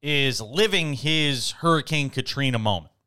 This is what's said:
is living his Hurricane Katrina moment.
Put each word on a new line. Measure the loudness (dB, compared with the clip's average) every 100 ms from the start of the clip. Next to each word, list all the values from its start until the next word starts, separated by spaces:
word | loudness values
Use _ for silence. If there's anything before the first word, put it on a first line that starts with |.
is | 0 2 2 0
living | -6 0 2 2 0
his | -2 0 2 2 0 -4
Hurricane | -2 2 2 2 -2 -2
Katrina | -4 -6 -2 0 0
moment. | 0 -2 -4 _